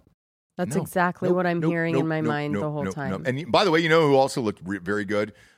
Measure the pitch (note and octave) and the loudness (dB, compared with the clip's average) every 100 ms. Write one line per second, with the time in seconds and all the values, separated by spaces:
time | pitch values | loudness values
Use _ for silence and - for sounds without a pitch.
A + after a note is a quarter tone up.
0 | _ _ _ _ _ - F3+ D3+ D#3 F#3 | _ _ _ _ _ -8 -4 -4 -4 -2
1 | F3 F3 F3+ F3+ F3 E3+ E3 E3+ E3 E3 | -2 -2 0 0 0 0 0 0 0 0
2 | D#3+ D#3+ D#3 D3 D3 G2+ D3+ D3+ F#2+ F#2+ | 0 -2 -2 -2 -4 -4 -4 -4 -6 -6
3 | - F#2+ G2+ C3 D3 D3+ G3+ D#3+ E3+ D#3+ | -6 -4 -4 -4 0 2 4 2 4 4
4 | D3+ C3+ C3+ - A2 G2 F2 G2 F2 G#2 | 6 6 4 0 -4 -4 -6 -6 -4 -4
5 | G2+ G#2 G#2+ - _ | 0 -2 -2 -6 _